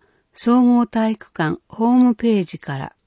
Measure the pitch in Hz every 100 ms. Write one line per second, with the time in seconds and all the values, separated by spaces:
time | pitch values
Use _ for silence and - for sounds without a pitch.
0 | _ _ _ - 233 247 247 240 233 226
1 | 220 220 - - 156 349 _ - 233 247
2 | 247 226 233 214 170 165 - 139 - _